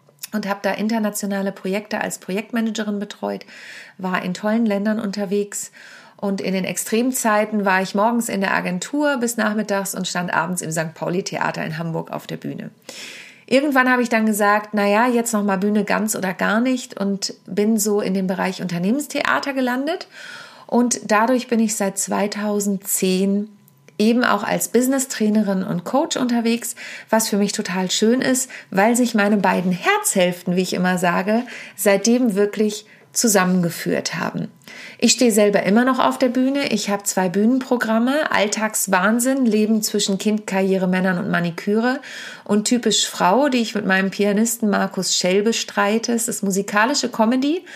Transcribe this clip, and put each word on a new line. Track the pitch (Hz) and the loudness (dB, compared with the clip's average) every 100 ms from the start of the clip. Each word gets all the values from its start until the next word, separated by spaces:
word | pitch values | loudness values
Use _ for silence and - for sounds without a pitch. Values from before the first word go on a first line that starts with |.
| _ _ - | _ _ -10
und | 214 190 | -6 -4
habe | 202 | -4
da | 196 | -2
internationale | - 220 226 214 208 202 196 196 | -2 -2 0 -2 -4 -4 -4 -4
Projekte | - 190 196 208 208 | -6 -4 -6 -4 -4
als | 185 - | -4 -6
Projektmanagerin | - 190 214 233 226 220 208 202 | -8 -6 -4 -4 -4 -4 -6 -6
betreut, | 208 - 202 196 - - - - - - | -8 -8 -8 -8 -12 -20 -20 -20 -20 -10
war | 185 180 | -4 -4
in | 185 | -4
tollen | 180 214 226 | -4 -2 0
Ländern | 226 202 208 214 | 0 0 0 -2
unterwegs | 208 196 196 202 202 - - - - - - - | -4 -4 -2 -2 -2 -6 -12 -16 -20 -20 -20 -8
und | 202 196 | -4 -4
in | - | -2
den | 185 | -2
Extremzeiten | 185 - - 226 254 254 226 208 214 214 | -2 -6 -2 0 0 0 2 2 2 0
war | 196 185 | 2 2
ich | 190 202 | 2 2
morgens | 220 240 226 | 2 2 -2
in | 196 | -2
der | 196 | 0
Agentur | 175 180 180 - 294 294 269 | 0 -2 -4 -4 -2 0 0
bis | 233 226 | -2 0
nachmittags | 214 214 208 196 196 | -2 -2 -2 -2 -4
und | 185 185 | -6 -6
stand | 180 175 | -4 -2
abends | - 170 180 | -2 -2 -4
im | 160 | -4
Sankt | 165 160 | -4 -4
Pauli | - 160 180 | -4 -4 -2
Theater | - 165 151 165 | -4 -4 -4 -2
in | 156 156 | -6 -6
Hamburg | 170 165 170 | -6 -6 -6
auf | - - | -10 -8
der | 156 | -10
Bühne. | - - - - - - - - - - - | -8 -10 -12 -16 -18 -16 -16 -16 -20 -20 0
Irgendwann | 254 294 262 254 | 2 4 2 4
habe | 247 | 2
ich | 226 | 2
dann | 226 | 2
gesagt, | 220 208 202 208 208 | 2 2 4 2 0
„Na | 214 202 | 0 2
ja, | 208 254 | 4 4
jetzt | 240 233 | 2 0
noch | 208 | 0
mal | 202 190 | 0 0
Bühne | 208 214 | 2 0
ganz | 202 185 220 | 0 0 0
oder | - 185 | -2 -4
gar | 175 185 214 | -2 0 2
nicht“, | 254 254 - - | 2 -2 -4 -6
und | 196 196 - - - | -4 -2 -6 -10 -6
bin | 190 214 220 | -2 2 2
so | 214 208 | 0 0
in | 196 | 0
den | 190 185 | 0 0
Bereich | 185 185 190 | 0 -2 -2
Unternehmenstheater | 185 170 185 277 285 285 - 269 285 | -6 -2 0 0 -2 0 2 2 0
gelandet | 262 247 254 285 370 - - - - - - - | -2 -2 0 -2 -4 -8 -18 -18 -18 -20 -20 -2
und | 233 247 - - | 2 2 0 0
dadurch | 214 233 254 247 | 2 4 2 2
bin | 226 | 0
ich | 220 | 2
seit | - 196 196 | 0 -2 -2
zweitausendzehn | - 196 202 208 208 208 196 196 - - 190 185 196 202 208 - _ _ _ - | -2 -2 -2 -2 -2 -2 -2 -2 -4 -2 2 2 2 0 -2 -10 _ _ _ 0
eben | 214 240 | 2 4
auch | - 202 | 4 2
als | - 175 - | 0 -2 0
Business-Trainerin | 226 254 269 262 - 214 214 202 190 | 2 2 0 -2 -2 2 2 2 0
und | 190 175 | -2 -4
Coach | - 262 320 - | -2 -2 0 -2
unterwegs, | 247 240 233 233 - - - - - | 0 0 0 0 -4 -12 -14 -16 -2
was | 220 220 | 0 2
für | 208 | 0
mich | 202 | 0
total | - 208 185 185 | -2 -4 -2 -2
schön | - 220 254 | 2 2 4
ist, | 254 254 - - - | 2 0 -2 -10 -4
weil | 185 214 240 | 2 4 4
sich | 240 | 2
meine | 214 202 214 | 2 2 4
beiden | 190 190 180 | 2 2 0
Herzhälften, | 175 370 415 415 196 180 180 - 180 | 0 0 0 2 2 2 0 -2 -2
wie | |
ich | 180 | 0
immer | - 180 180 | 0 0 2
sage, | 175 180 190 226 254 - - - | 2 0 0 0 -2 -10 -16 -2
seitdem | 208 196 202 247 247 | 2 4 4 4 2
wirklich | 190 208 202 214 208 - - _ | 2 0 2 -2 -2 -10 -20 _
zusammengeführt | - 240 196 180 185 170 - 180 - - | -2 2 4 4 2 0 -2 -2 -2 -4
haben. | 165 - - - - - - - - | -4 -4 -4 -8 -12 -20 -18 -18 0
Ich | 233 | 2
stehe | - 247 | 4 4
selber | 208 208 190 | 6 4 4
immer | 180 220 | 4 4
noch | 254 247 | 4 4
auf | 262 254 | 2 2
der | 262 | 0
Bühne. | 254 262 277 285 | 2 0 0 0
Ich | 202 202 | -2 -2
habe | 202 | -4
zwei | - - 185 | -2 -2 0
Bühnenprogramme, | 190 220 262 262 240 233 220 240 294 - | 2 2 2 0 -2 0 0 2 0 0
Alltagswahnsinn, | 185 208 208 214 - - 185 196 240 247 269 | 2 2 0 -2 -2 0 2 4 2 2 2
Leben | 240 214 220 220 | 2 4 4 2
zwischen | 214 208 208 196 | 0 -2 0 0
Kind, | 214 214 214 | 0 -2 0
Karriere, | 190 190 190 185 | 0 2 2 2
Männern | 185 190 175 | 2 2 0
und | - | 0
Maniküre | 175 175 165 - 214 247 277 - - - - | -2 -2 -4 -2 0 0 -2 -6 -14 -16 -14
und | - 208 | -2 0
Typisch | 208 240 233 196 - | 2 0 2 0 -2
Frau, | - 180 220 294 | 0 2 4 4
die | 247 | 2
ich | 220 | -2
mit | 202 | -2
meinem | 190 190 190 | 0 2 0
Pianisten | - 202 202 233 - 214 | 0 0 2 0 0 0
Markus | 196 196 190 180 | 0 0 -2 -2
Schell | - 180 190 | 0 2 2
bestreite. | 214 226 - - 202 226 226 | 2 -2 -2 0 0 0 0
Es | 233 226 | -2 -2
ist | 208 | -4
musikalische | 196 196 196 208 226 294 240 | -2 -2 0 2 2 0 -2
Comedy. | - 220 262 285 359 - | 0 2 2 0 -2 -6